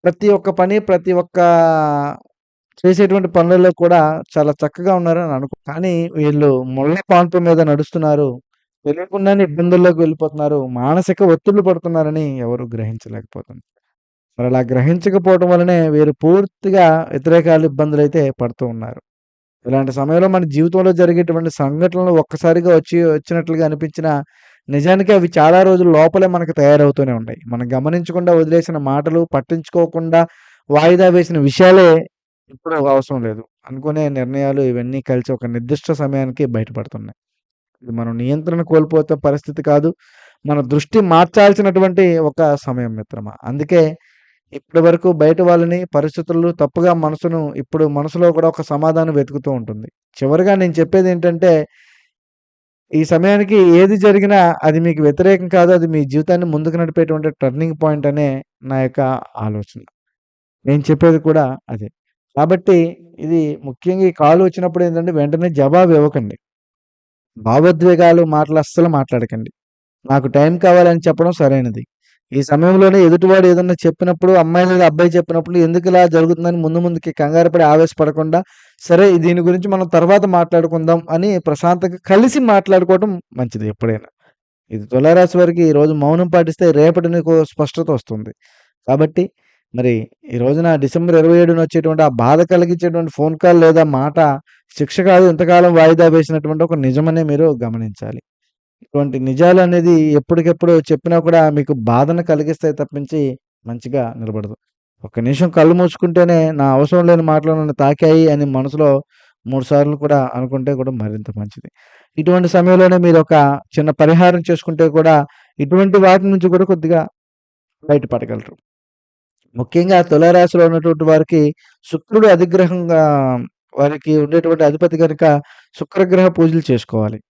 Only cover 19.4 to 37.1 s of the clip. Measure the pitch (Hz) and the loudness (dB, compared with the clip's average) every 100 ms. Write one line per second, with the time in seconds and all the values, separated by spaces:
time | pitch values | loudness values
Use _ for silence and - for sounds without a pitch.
19.4 | _ _ 123 135 135 131 139 165 190 185 | _ _ -4 -2 -2 -4 -2 0 2 0
20.4 | 165 143 165 185 185 175 175 170 170 165 | -2 -2 0 0 0 2 2 2 -2 -4
21.4 | 165 - 139 151 175 180 185 165 147 156 | -6 -6 -6 -2 -2 -2 0 0 -2 -2
22.4 | 170 165 175 165 165 170 170 151 - 170 | 0 0 2 0 0 0 0 -2 -4 -6
23.4 | 165 160 160 151 156 156 160 147 147 _ | -4 -4 -4 -4 -8 -6 -4 -4 -8 _
24.4 | _ _ - 143 156 190 190 202 175 170 | _ _ -6 -2 0 0 2 2 2 2
25.4 | 156 180 190 185 180 156 165 190 185 175 | 4 4 4 2 4 4 2 2 0 -2
26.4 | 165 165 143 147 147 139 135 117 113 113 | -6 0 2 4 2 0 -4 -4 -8 -14
27.4 | 110 120 123 131 143 170 170 175 175 170 | -12 -10 -6 -4 -4 -6 -6 -4 0 2
28.4 | 156 170 170 160 139 139 151 165 170 139 | 2 0 -2 -6 -4 -4 -2 -2 -2 -4
29.4 | 131 165 156 175 170 165 165 165 165 _ | -4 -8 -4 -4 -2 -4 0 0 0 _
30.4 | _ _ _ 147 165 180 185 175 170 165 | _ _ _ 2 4 4 4 2 0 0
31.4 | 139 - 185 190 180 160 - _ _ _ | -2 4 6 8 6 4 0 _ _ _
32.4 | _ 135 165 160 139 135 131 135 113 110 | _ -16 -8 -4 0 -2 -2 -8 -8 -10
33.4 | 110 _ - 131 143 151 147 139 127 139 | -16 _ -20 -12 -8 -4 -4 -6 -6 -4
34.4 | 139 139 135 120 120 135 131 127 123 131 | -4 -2 -2 -4 -6 -10 -6 -6 -4 -8
35.4 | 120 120 120 147 - 147 139 139 131 127 | -8 -10 -6 -8 -6 -6 -4 -4 -6 -6
36.4 | 139 113 110 117 104 107 107 | -4 -4 -8 -10 -14 -16 -18